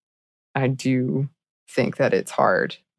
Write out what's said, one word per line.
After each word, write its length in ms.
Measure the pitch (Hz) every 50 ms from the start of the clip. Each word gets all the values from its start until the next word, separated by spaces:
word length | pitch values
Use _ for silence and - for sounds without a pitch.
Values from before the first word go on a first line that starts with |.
| _ _ _ _ _ _ _ _ _ _ -
I 120 | 135 135
do 640 | 131 131 127 - 131 131 127 127 127 - 135 143 139 _ _ _ _ _ _ _ -
think 280 | - 135 - - -
that 160 | - 135 104 95
it's 180 | 92 - -
hard, 440 | - - 123 104 92 - - - - - _ _ _